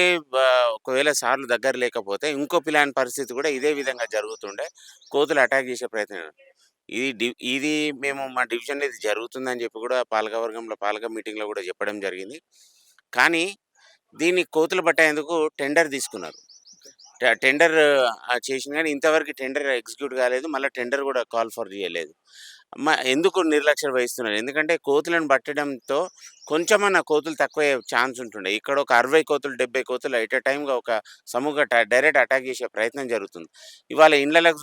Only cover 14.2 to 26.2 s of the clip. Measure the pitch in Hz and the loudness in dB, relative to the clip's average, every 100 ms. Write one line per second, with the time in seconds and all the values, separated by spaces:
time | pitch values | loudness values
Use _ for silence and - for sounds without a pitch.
14.2 | 165 180 165 160 160 170 165 151 160 151 | 0 0 0 0 2 2 2 4 4 2
15.2 | 151 170 156 - 139 147 160 135 - 104 | -2 -2 -2 -2 0 2 2 -2 -8 -8
16.2 | 80 - _ - _ - - _ - - | -12 -14 _ -20 _ -20 -20 _ -20 -2
17.2 | 123 117 135 143 165 160 147 139 123 101 | 2 4 2 4 6 6 6 6 2 0
18.2 | 85 123 - 135 131 147 160 143 156 156 | -4 -4 -2 -6 -4 -4 -2 0 2 2
19.2 | 147 143 131 139 139 127 113 - 139 127 | 0 -6 -6 -4 -2 -2 -4 -10 -6 0
20.2 | 123 127 160 139 139 131 123 139 139 127 | 0 0 -2 -4 -4 -4 -4 -2 -2 -2
21.2 | 113 117 113 110 101 98 90 85 76 _ | -2 -2 -4 -6 -10 -6 -6 -6 -8 _
22.2 | _ - - - _ - 143 160 131 135 | _ -20 -20 -20 _ -4 0 0 2 2
23.2 | 185 185 165 147 147 143 147 127 120 - | 2 2 2 2 2 2 0 0 -2 -2
24.2 | 113 104 123 143 156 165 - 143 170 170 | -2 -2 -2 -4 -2 -2 0 0 2 0
25.2 | 151 135 - 147 143 127 - 139 180 - | 2 2 0 -4 -4 -6 -4 -2 -2 -8